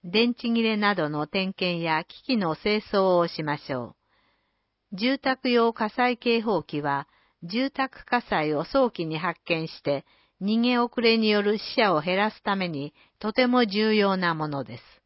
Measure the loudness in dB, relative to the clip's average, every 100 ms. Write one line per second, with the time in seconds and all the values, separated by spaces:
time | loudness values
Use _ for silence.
0 | -2 0 0 0 -2 0 0 2 0 0
1 | -2 -2 -4 -4 -4 -2 -2 -2 -2 -2
2 | -4 -16 -4 -2 0 -2 -2 -2 0 2
3 | 4 4 2 -2 -6 -6 -4 -8 -8 -14
4 | _ _ _ _ _ _ _ _ _ -4
5 | -2 0 -2 -2 0 2 2 0 -6 0
6 | 0 0 0 0 0 -2 -2 -6 -4 -4
7 | -6 _ _ _ -8 -4 -4 -2 -6 -6
8 | -4 -4 0 -2 0 -2 0 0 0 0
9 | -6 -4 -6 -6 -4 -4 -4 -6 -4 -4
10 | -6 _ _ _ -2 2 2 2 0 2
11 | 2 4 4 2 2 -2 -2 0 2 2
12 | 0 0 0 -2 -4 -2 -2 -4 -8 _
13 | _ _ -4 0 2 4 2 2 2 4
14 | 4 2 0 -2 -4 -4 -8 -12 -18 _